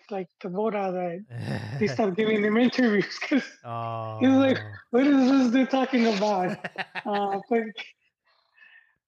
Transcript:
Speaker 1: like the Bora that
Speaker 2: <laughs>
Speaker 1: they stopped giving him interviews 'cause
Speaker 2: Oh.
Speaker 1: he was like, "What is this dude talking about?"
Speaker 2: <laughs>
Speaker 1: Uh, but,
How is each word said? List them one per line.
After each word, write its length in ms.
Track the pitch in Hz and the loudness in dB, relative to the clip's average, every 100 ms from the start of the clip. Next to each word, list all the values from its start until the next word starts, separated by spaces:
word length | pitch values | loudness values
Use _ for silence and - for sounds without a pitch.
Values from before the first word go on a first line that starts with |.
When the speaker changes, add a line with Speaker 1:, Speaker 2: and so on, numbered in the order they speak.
| - | -8
Speaker 1:
like 160 | 196 180 _ | -10 -10 _
the 80 | 196 | -8
Bora 420 | 180 220 208 190 | -4 -2 -2 -4
that 340 | 180 180 175 214 | -4 -6 -8 -12
Speaker 2:
<laughs> 500 | 123 - - - - | -10 -6 -6 -6 -2
Speaker 1:
they 80 | 208 | -2
stopped 280 | 202 214 180 | 0 -2 0
giving 280 | 220 220 | 0 2
him 120 | 208 220 | 2 2
interviews 600 | 247 - 247 208 - - | 2 4 2 2 0 -4
'cause 260 | - 269 - - 120 | 0 0 -2 -14 -8
Speaker 2:
Oh. 540 | 117 117 113 110 110 | -6 -4 -4 -6 0
Speaker 1:
he 60 | 254 | 4
was 100 | 269 | 4
like, 220 | 269 254 - 104 - | 4 0 -4 -16 -2
"What 160 | 240 285 | 2 4
is 240 | 277 254 | 4 4
this 200 | 269 247 | 4 4
dude 200 | 254 254 | 2 2
talking 340 | 269 254 254 226 | 0 0 2 2
about?" 500 | 202 208 196 180 202 | 2 0 0 -2 -4
Speaker 2:
<laughs> 40 | - - 175 185 - | -10 -10 -10 -8 -4
Speaker 1:
Uh, 360 | 202 202 196 - | -2 -2 -4 0
but, 140 | 233 220 - - _ _ _ _ _ _ _ - - _ _ | -2 -2 -10 -18 _ _ _ _ _ _ _ -20 -20 _ _